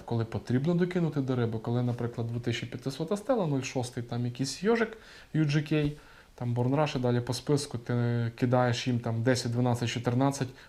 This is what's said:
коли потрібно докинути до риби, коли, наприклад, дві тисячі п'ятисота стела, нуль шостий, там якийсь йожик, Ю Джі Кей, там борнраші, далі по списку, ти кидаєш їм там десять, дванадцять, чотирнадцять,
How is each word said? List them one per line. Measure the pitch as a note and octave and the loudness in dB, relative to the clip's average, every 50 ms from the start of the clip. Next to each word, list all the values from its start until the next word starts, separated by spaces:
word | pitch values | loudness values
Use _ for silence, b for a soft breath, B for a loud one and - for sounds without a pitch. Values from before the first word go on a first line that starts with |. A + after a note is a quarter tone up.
| - | -4
коли | - A#2+ A#2 A2+ | -2 -2 -2 -2
потрібно | - - G#2 - - A#2+ C3 C#3+ F3 F3 | -2 -4 -6 -2 0 0 2 2 2 2
докинути | E3+ F3+ F3 - F3+ E3 D3+ D3 D3 | 2 2 2 2 0 0 0 0 0
до | C3+ C3 C3 | 0 0 2
риби, | B2 A#2 A2 A2 A2 | 2 2 0 -2 -4
коли, | - A#2+ A#2+ B2 B2 | -2 -2 0 0 0
наприклад, | B2 A#2+ B2 A#2+ A2+ - B2 A2+ | 0 0 -2 -4 -4 -4 -4 -4
дві | A2+ A#2+ A#2+ | -4 -4 -2
тисячі | A#2 B2 A#2 - A#2 | -2 -2 -2 -2 -4
п'ятисота | - - A2+ - C3+ - - D#3+ E3 G#3 | -8 -10 -8 -8 -8 -6 -6 -4 -4 -4
стела, | G3+ - - C4 A3+ F3+ | -4 0 0 0 2 2
нуль | D3+ C#3 C3 | 2 0 0
шостий, | B2 - - C3+ A#2 B2 - B2+ A#2 | -2 -2 -4 -4 -4 -4 -6 -8 -8
там | - B2 A#2+ A#2+ | -6 -4 -4 -4
якийсь | B2 A#2+ - C3+ C3+ - - F3+ | -4 -2 -4 -4 -4 -4 -2 2
йожик, | A3 A#3 A3+ A3 A3 - B B B B B B B - | 2 2 2 2 -2 -4 B B B B B B B 0
Ю | D3+ D#3 | 0 2
Джі | C#3+ C#3+ D#3 | 2 2 0
Кей, | D3 - D#3 D3+ D3 D3 D3 B B B B B B B B | 0 2 0 2 2 0 -2 B B B B B B B B
там | - B2 A#2+ A#2+ | -6 -4 -2 0
борнраші, | B2 A#2+ B2+ C#3 D3+ D3+ - - C3 | 0 2 2 2 2 2 0 0 0
далі | B2 B2 A#2+ A#2+ | 2 2 2 2
по | A#2+ - A#2 | 0 -2 -4
списку, | - - - D3 C#3+ C#3+ - - | -4 0 0 0 0 0 -4 -8
ти | A#2 - - A#2+ A#2+ A#2+ A#2+ A#2+ A#2+ A#2 A#2 - | -8 -4 -2 0 0 2 2 2 0 0 -2 0
кидаєш | - B2+ A#2+ B2+ B2+ B2+ B2 A#2 - - | 0 2 4 4 4 4 4 2 0 0
їм | C3 B2 A#2 | 0 0 0
там | A#2+ A#2+ A2+ A2+ A2+ | 0 -2 -2 2 4
десять, | C3 B2+ B2 - A#2+ | 4 4 4 2 0
дванадцять, | A#2 B2 B2 B2 A#2 A#2+ B2 A#2 | 0 2 2 2 2 2 0 -2
чотирнадцять, | - B2 A#2+ B2 A#2+ B2+ C3+ C#3 C3+ - C3 B2+ B B B | -2 -2 -2 0 2 4 2 2 2 0 -4 -6 B B B